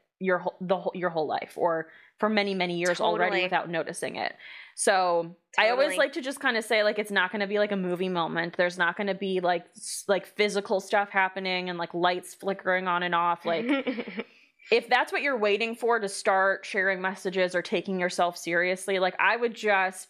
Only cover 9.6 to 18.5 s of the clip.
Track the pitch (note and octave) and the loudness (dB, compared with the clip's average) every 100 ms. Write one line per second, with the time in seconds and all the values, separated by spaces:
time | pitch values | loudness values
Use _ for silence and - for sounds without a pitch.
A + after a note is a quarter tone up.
9.6 | - - - - - F#3+ - - G#3 G3 | -4 -16 -12 -6 -2 -2 -2 -2 0 0
10.6 | G3 F#3+ F#3 G#3+ G3+ G3+ F#3 F#3+ F#3+ F3+ | 0 -2 0 0 0 0 0 0 -4 -4
11.6 | F3+ F3 E3+ F3 F3 F3+ - - G3 F#3+ | -4 -6 -6 0 0 0 -6 -8 -6 -4
12.6 | F#3 F#3 F#3 F3 F3 E3+ F3 E3+ E3+ E3 | 0 0 0 0 0 0 0 -2 -2 -2
13.6 | A#3 C#4 C4 A3+ - F#3 - _ _ _ | 0 -2 -2 -6 -8 -10 -12 _ _ _
14.6 | - A#3 - B3 D4+ F#4 C#4+ B3+ G#3 G3+ | 0 0 4 2 2 -2 0 2 2 2
15.6 | A3+ A3+ A#3 A#3 G3 - G#3+ F#3+ G3 F#3 | 0 -2 0 0 0 -2 2 4 4 0
16.6 | - G#3 F#3+ F#3 F#3 F#3+ F#3+ F#3 F3+ F3 | -4 0 0 0 -2 -4 -2 0 0 0
17.6 | E3+ F3+ E3+ F#3 F3+ - F3 F3 E3 | -2 -2 -2 -2 0 0 0 -2 -2